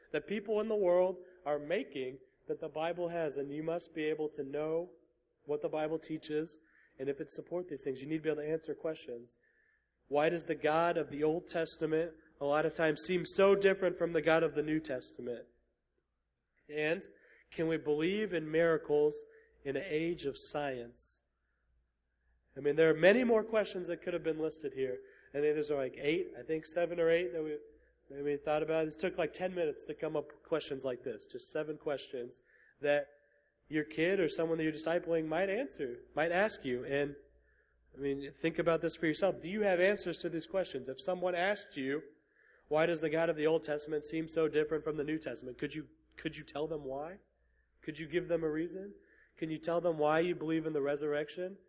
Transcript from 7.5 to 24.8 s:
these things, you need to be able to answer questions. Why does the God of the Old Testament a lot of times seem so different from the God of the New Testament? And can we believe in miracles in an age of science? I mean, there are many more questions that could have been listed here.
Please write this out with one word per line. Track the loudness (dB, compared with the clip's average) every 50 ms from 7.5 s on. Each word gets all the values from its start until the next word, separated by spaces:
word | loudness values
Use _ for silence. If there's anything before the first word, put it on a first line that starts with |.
| -6 -6 -4 -6
these | -8 -6 -4
things, | -4 -4 -4
you | -4 -2
need | -2 0
to |
be | 0 0
able | 0 0 0
to | -2
answer | -2 -2 -2 -6 -8
questions. | -4 -4 -4 -4 -4 -8 -10 -10 -10 -12 -16 -20 _ _ _ _ _ _ _ _ _ _ _ _ _ _ _
Why | 4 4 4 4
does | 4 2 0
the | -2 -4
God | 0 2 2 4 4 4 4 2 2
of | 0 -2
the | -2 0 2
Old | 2 2 0 -2 -4
Testament | -2 -2 -2 -2 -2 -2 0 0 2 0 0 -2 -6 -12 -20 _ _ _
a | 0
lot | 2 4 4 2 2
of | 2
times | 2 2 2 2 0
seem | 0 0 0 0 0
so | 0 4 6 8 8 8
different | 8 6 4 4 4 2 0 2 0
from | -2 0 0
the | 2
God | 4 6 6 6 4
of | 2 0
the | -2
New | 0 0 0 -2
Testament? | -2 -2 -6 -6 -6 -10 -12 -10 -8 -8 -8 -8 -10 -16 _ _ _ _ _ _ _ _ _ _ _ _ _ _ _ _ _ _ _ _ _ _ _ -8
And | -4 -2 0 0 0 0 -4 -10 -18 -20 _ -20 -20 -20 _ _
can | -4 -2 0 0
we | 0 0
believe | 0 0 2 2 2 2 2 0 0 0 -2
in | -2 -2 0
miracles | 2 4 6 6 4 2 2 2 4 4 4 4 2 0 -8 -16 -20 -20 -20 _ _ _ -6
in | -4 -2
an | -2 -2
age | -2 -2 -2 0 -2 -2 -2 -4
of | -6 -4 -4
science? | -6 -4 -4 -2 -2 -2 -4 -4 -8 -10 -12 -12 -12 -12 -12 -14 _ _ _ _ _ _ _ _ _ _ _ _ _ _ _ _ _ _ _ _ _ _ _ _ _ _ _
I | -2
mean, | 0 2 6
there | 6 6 6
are | 6 8
many | 8 8 8 8 6
more | 4 4 4 2
questions | 2 0 0 0 0 -2 -4 -4 -4
that | -6 -6 -4
could | -4 -4
have | -2 -2
been | -2 -2 0
listed | -2 -4 -4 -6 -8 -8 -4
here. | -2